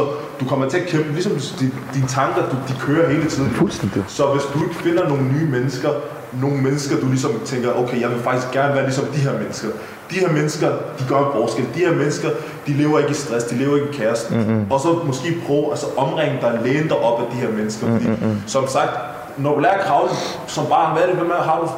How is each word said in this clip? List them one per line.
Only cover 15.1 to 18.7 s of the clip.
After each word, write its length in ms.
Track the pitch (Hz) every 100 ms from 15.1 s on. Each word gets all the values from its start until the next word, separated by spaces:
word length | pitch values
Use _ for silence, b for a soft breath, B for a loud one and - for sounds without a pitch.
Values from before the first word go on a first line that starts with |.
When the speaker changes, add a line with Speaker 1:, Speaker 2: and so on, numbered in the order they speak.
| 127 170 - -
Speaker 1:
prøve, 180 | 147 143
altså 160 | - - -
omringe 400 | 139 160 143 131
dig, 180 | 117 113 123
læne 240 | 147 160
dig 80 | 143
op 220 | 113 120
af 40 | 120
de 40 | 127
her 140 | 113
mennesker. 360 | 107 107 - 117
Speaker 2:
Mm, 60 |
Speaker 1:
Fordi, 140 | 113 117
Speaker 2:
mm, 180 | 110 110
mm. 80 | 104 101
Speaker 1:
som 200 | 135
sagt, 240 | 127